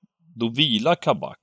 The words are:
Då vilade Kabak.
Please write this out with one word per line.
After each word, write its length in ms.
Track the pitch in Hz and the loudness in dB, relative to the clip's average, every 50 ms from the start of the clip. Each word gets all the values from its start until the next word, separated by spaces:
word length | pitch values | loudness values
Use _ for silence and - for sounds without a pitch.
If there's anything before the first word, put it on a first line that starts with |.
| _ _ _ _ _ _ - 120 | _ _ _ _ _ _ -6 -4
Då 80 | 117 117 | -4 -2
vilade 480 | 117 131 156 151 117 107 113 151 175 | 0 0 0 2 2 2 2 2 0
Kabak. 420 | - - 156 135 - - - - - | 2 0 0 -2 0 -4 -8 -12 -16